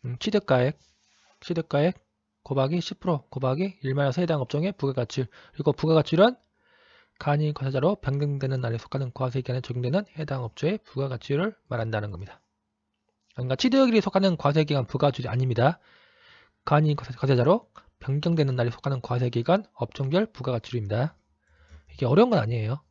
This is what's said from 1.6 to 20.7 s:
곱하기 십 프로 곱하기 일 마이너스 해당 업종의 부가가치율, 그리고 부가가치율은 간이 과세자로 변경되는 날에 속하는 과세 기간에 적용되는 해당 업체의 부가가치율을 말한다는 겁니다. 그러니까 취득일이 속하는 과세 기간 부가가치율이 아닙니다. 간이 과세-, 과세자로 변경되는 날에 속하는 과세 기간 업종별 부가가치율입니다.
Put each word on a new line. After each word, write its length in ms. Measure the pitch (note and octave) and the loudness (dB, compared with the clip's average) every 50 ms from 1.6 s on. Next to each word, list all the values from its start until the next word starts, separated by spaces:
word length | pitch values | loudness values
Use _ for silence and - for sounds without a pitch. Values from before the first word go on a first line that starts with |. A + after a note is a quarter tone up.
| D#3+ _ - C#3+ D3 F3 F#3 - _ _ _ _ _ _ _ _ _ | -4 _ 0 2 2 2 0 -2 _ _ _ _ _ _ _ _ _
곱하기 380 | - C3+ C#3 C3 C#3 D#3+ F3+ | -4 0 0 0 0 0 -2
십 180 | - - - _ | -4 -6 -10 _
프로 280 | - F#3 E3 C3+ - _ | -2 -2 -2 -2 -4 _
곱하기 500 | - C3+ C3+ B2+ C3 D3 F#3 G3 F#3 _ - | -8 -4 -2 0 0 0 -2 -4 -6 _ -6
일 100 | C3 C3 | -4 0
마이너스 260 | C#3+ C#3+ C#3 B2 E3+ | 0 0 0 0 0
해당 220 | F3+ D#3+ D#3+ D3 | 0 0 0 -2
업종의 320 | B2+ - - D3 D#3+ G3 G3+ | -2 -2 -2 -2 -2 -2 -4
부가가치율, 540 | _ - C#3 C3 B2+ A#2+ - - - C3 - _ - - - _ | _ -4 -2 -2 -2 -4 -4 -2 -4 -4 -6 _ -20 -20 -20 _
그리고 180 | - C3+ D3+ | -2 0 0
부가가치율은 640 | C#3 - - D#3 D#3+ D#3+ C#3+ - - D#3+ G3 A#3+ B3+ _ _ _ _ _ _ _ _ _ _ _ _ _ _ _ _ _ | 0 0 2 4 4 4 4 4 4 6 6 6 4 _ _ _ _ _ _ _ _ _ _ _ _ _ _ _ _ _
간이 340 | - D3 D3 D3 D3+ D3+ D3 | -2 0 0 2 0 -2 -2
과세자로 440 | - C3+ C3+ C3+ C3+ C3+ F3 G#3 - | -2 -4 -2 -2 0 0 0 0 0
변경되는 580 | - - C#3 C#3+ D3 D3 C#3+ C#3 C3+ C3 C3+ C3 | -4 -4 -2 -2 -2 -2 -2 -4 -4 -4 -2 -2
날에 180 | B2+ A#2 A#2 | -4 -4 -4
속하는 340 | A2+ - - - C#3 C3+ B2 - | -6 -8 -6 -6 -6 -6 -6 -4
과세 280 | - B2+ B2+ A#2 C3+ | -4 -4 -2 -2 -4
기간에 200 | B2 - B2 C3 | -4 -2 -4 -6
적용되는 440 | B2 - A#2+ B2 B2 B2 C#3+ F#3+ G#3 _ _ | -4 -6 -6 -4 -2 0 -2 -2 -2 _ _
해당 260 | D#3+ D#3 C#3+ C#3 C3 B2 | -10 -8 -6 -6 -6 -6
업체의 360 | A2+ _ - - D#3 G3+ G#3+ | -8 _ -4 -2 -2 -2 -4
부가가치율을 760 | _ - - C3 C#3 C3+ B2+ A#2 - - C#3+ D3 F3+ A3 G#3+ _ _ | _ -10 -6 -6 -4 -4 -6 -8 -4 -4 -2 -2 -2 -2 -6 _ _
말한다는 440 | _ - A#2 A2+ A2+ A2 G#2+ G#2 G#2 | _ -6 -4 -4 -2 -2 -4 -4 -4
겁니다. 300 | G2+ E2+ G2+ G2 - _ _ _ _ _ _ _ _ _ _ _ _ _ _ _ _ _ _ _ _ | -8 -12 -14 -14 -16 _ _ _ _ _ _ _ _ _ _ _ _ _ _ _ _ _ _ _ _
그러니까 200 | - B2+ B2+ C3 | -8 -4 -4 -2
취득일이 460 | - - B3+ A3+ C4+ C4+ B3 A3+ A3 | 0 0 2 4 4 4 6 4 2
속하는 340 | - G3+ - G3 F#3+ G3 F3 | 2 2 0 2 2 2 2
과세 300 | - - C#3+ C#3+ D#3 D#3 | 2 0 2 2 2 2
기간 200 | D3 D3 C#3 B2 | 2 0 -2 -2
부가가치율이 420 | - - B2+ D3+ C#3+ C3+ - B2 B2+ | -2 -2 0 2 2 0 0 -6 -4
아닙니다. 500 | A2+ B2 C3 C3 A#2+ A#2+ A#2+ C#3+ E3+ _ _ _ _ _ _ _ _ _ _ - - - _ _ _ _ _ | -2 -2 0 0 2 2 2 2 2 _ _ _ _ _ _ _ _ _ _ -20 -20 -20 _ _ _ _ _
간이 300 | - D3+ D3 D#3 D3+ D3 | 2 4 4 4 4 0
과세-, 200 | D3 - - B2+ | -2 -4 -10 -8
과세자로 560 | - - C3+ C3+ B2 B2 C#3+ F#3 A#3 - _ _ - _ _ _ _ | -4 2 2 4 4 6 4 4 2 0 _ _ -20 _ _ _ _
변경되는 560 | - - C3+ D3 D3+ E3+ E3+ D#3+ D3 C3+ C3 | -6 -4 -4 -2 0 0 2 2 2 0 2
날에 160 | B2 A#2 A#2+ | 0 0 -2
속하는 280 | A#2 - - C#3+ C#3 B2+ | -2 -4 -4 -4 -4 -4
과세 280 | - - B2+ B2 B2+ B2 | -4 -4 -2 0 0 0
기간 340 | A#2 A#2+ A#2 - F3 G#3 G#3 _ _ | 0 -2 2 2 2 0 0 _ _
업종별 520 | - B2 A2+ - - C#3 C3 D3 F#3 A3 | -8 -8 -6 -4 -6 -4 0 2 0 0
부가가치율입니다. 920 | A3 _ - B2+ - B2 A2+ - - | 0 _ -8 -6 -4 -4 -4 -6 -4